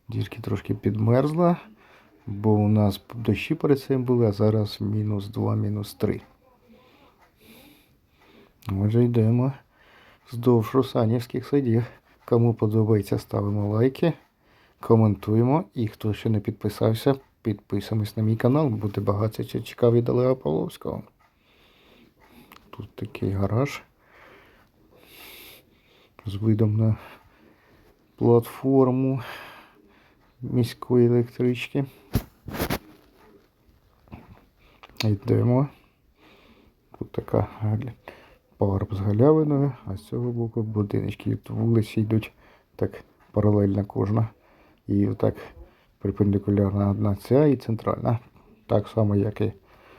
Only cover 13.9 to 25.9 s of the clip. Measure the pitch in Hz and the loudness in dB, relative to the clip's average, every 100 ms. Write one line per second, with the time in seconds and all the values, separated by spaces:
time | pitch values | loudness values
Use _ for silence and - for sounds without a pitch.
13.9 | 131 170 151 _ _ _ _ _ _ - | 2 -2 -2 _ _ _ _ _ _ 2
14.9 | 113 110 101 - 107 123 151 196 - 110 | 4 4 0 0 0 2 0 -2 -6 -8
15.9 | - 110 104 117 107 107 110 104 - 113 | -6 -6 -4 -2 -2 -4 -6 -8 -2 0
16.9 | 117 - 135 - _ 117 104 - 101 - | 0 0 -2 -6 _ -6 -6 -6 -8 -4
17.9 | 113 107 - 110 113 120 139 156 107 104 | -4 -4 -2 -2 0 2 2 0 -2 -4
18.9 | - 101 101 110 - 113 120 113 - 120 | -4 -2 0 -2 -4 -8 -8 -10 0 4
19.9 | 117 120 123 127 131 147 156 170 - - | 4 2 2 0 0 -2 -4 -4 -8 -8
20.9 | - - _ _ _ _ _ _ _ _ | -8 -12 _ _ _ _ _ _ _ _
21.9 | _ _ _ _ - - - _ - 107 | _ _ _ _ -20 -20 -20 _ -18 -16
22.9 | - 107 - 104 98 98 107 139 - - | -12 -12 -6 -4 -2 0 0 -2 -4 -18
23.9 | _ _ - - - _ _ _ _ _ | _ _ -20 -20 -20 _ _ _ _ _
24.9 | _ - - - - - - _ _ _ | _ -20 -20 -20 -20 -20 -20 _ _ _